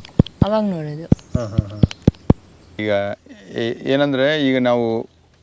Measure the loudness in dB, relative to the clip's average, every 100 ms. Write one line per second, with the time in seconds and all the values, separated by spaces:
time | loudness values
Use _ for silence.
0 | 2 0 -2 -2 0 0 0 -2 -6 -10
1 | -2 -4 -2 -6 -4 -4 -4 2 2 2
2 | -2 2 0 0 -6 -20 -16 -6 -2 0
3 | -2 -8 -16 -20 -12 -6 -6 -4 0 2
4 | 2 2 0 2 2 2 2 2 0 -2
5 | -6 _ _ _